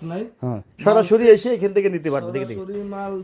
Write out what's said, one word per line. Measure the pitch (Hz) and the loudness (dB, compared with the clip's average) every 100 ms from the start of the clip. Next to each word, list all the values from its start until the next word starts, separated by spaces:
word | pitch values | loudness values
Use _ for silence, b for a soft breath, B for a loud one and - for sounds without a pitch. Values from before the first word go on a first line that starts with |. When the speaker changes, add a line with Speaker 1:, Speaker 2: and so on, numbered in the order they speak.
Speaker 1:
নাই। | 165 180 | -10 -10
Speaker 2:
হ্যাঁ, | 233 - 127 | -10 -8 -8
Speaker 1:
মাল | 107 - - | -8 -10 -2
Speaker 2:
সরাসরি | 202 220 190 220 233 | 4 4 4 4 6
Speaker 1:
চেক | |
Speaker 2:
এসে | 208 247 | 6 4
এখান | 226 196 | -2 0
থেকে | 196 202 | 0 0
নিতে | 175 151 | -2 -2
পারবে, | 139 117 | -4 -4
দেখে | 135 120 | -6 -6
দেখে। | 113 | -10
Speaker 1:
সরাসরি | 190 202 | -10 -10
মাল | 202 196 196 190 | -10 -10 -10 -10